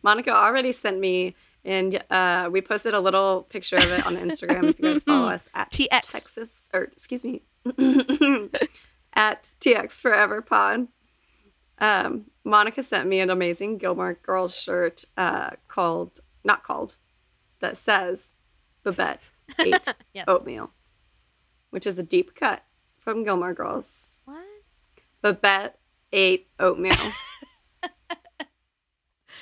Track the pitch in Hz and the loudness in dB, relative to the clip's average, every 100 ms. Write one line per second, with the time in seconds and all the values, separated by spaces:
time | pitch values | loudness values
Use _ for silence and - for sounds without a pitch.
0 | 202 214 247 208 202 262 254 247 214 190 | 2 2 2 4 4 4 0 0 -2 -2
1 | 190 185 180 - _ _ - 190 190 190 | 0 0 -2 -6 _ _ -4 -2 0 -2
2 | - 185 180 180 175 185 185 214 233 208 | 0 2 2 2 0 -2 -2 -2 0 0
3 | 190 190 196 185 - 202 - 185 175 180 | 2 4 2 0 -4 -10 -2 2 4 2
4 | 180 180 175 - - 180 311 - 311 294 | -2 -2 -4 -4 -2 0 0 2 0 0
5 | 294 285 226 180 - - - - 269 254 | 2 2 2 -2 -6 -8 -4 -2 0 0
6 | - 208 - - 226 - - 185 - - | 0 -8 -8 -10 -12 -12 -6 -6 -6 -8
7 | - 247 233 247 _ _ 247 - 262 262 | -8 -8 -8 -10 _ _ -8 0 4 4
8 | 254 294 285 262 202 - - - - _ | 4 2 4 2 -2 -4 -4 -6 -20 _
9 | _ - 214 - - - 269 220 - - | _ 0 2 0 -10 -2 2 2 2 -4
10 | 254 208 208 214 - 214 196 226 247 _ | 2 4 2 0 0 2 2 0 -4 _
11 | _ _ _ _ _ _ _ - 214 196 | _ _ _ _ _ _ _ -2 0 2
12 | - 220 208 _ 214 208 208 254 254 190 | 0 -6 -12 _ 2 4 4 0 -4 -2
13 | 160 190 185 185 175 170 208 214 185 180 | 0 2 2 0 0 -2 -6 -4 -4 -2
14 | 180 175 - 185 180 - - 180 170 - | -4 -6 -4 -2 -2 -6 -4 -2 -2 -2
15 | - - 180 190 - - - - 170 170 | -8 -4 -2 -2 -6 -10 -10 -2 -2 -2
16 | 175 - _ _ 202 208 - - - - | -6 -12 _ _ 0 0 0 -8 -8 -12
17 | _ _ _ _ _ - 185 - - 202 | _ _ _ _ _ -8 -6 -4 2 2
18 | 180 185 - - _ _ _ _ 143 - | 0 -6 -8 -14 _ _ _ _ -6 -2
19 | 90 67 _ _ - - - 370 - - | -2 -4 _ _ -10 -2 2 2 0 -10
20 | _ 196 175 180 - 113 - _ _ _ | _ -8 0 0 0 -12 -12 _ _ _
21 | _ _ _ _ _ _ _ 196 202 185 | _ _ _ _ _ _ _ -8 -6 -6
22 | 170 180 180 - 262 - _ _ _ _ | 0 0 0 -2 -2 -2 _ _ _ _
23 | - 220 208 185 180 175 - - - - | -6 -4 -2 -2 -2 -6 -6 -6 -8 -10
24 | - - - 302 381 415 _ _ _ _ | -12 -14 -20 -20 -20 -20 _ _ _ _
25 | _ _ 208 190 202 196 208 - _ _ | _ _ -2 2 4 2 -2 -12 _ _
26 | _ 196 190 185 - - 185 - 185 - | _ 2 4 2 -2 0 0 2 2 2
27 | 214 208 - - - _ _ _ 349 _ | 0 -8 -14 -18 -20 _ _ _ -14 _
28 | - 339 _ - 294 _ _ _ _ _ | -14 -14 _ -18 -18 _ _ _ _ _
29 | _ _ _ - | _ _ _ -20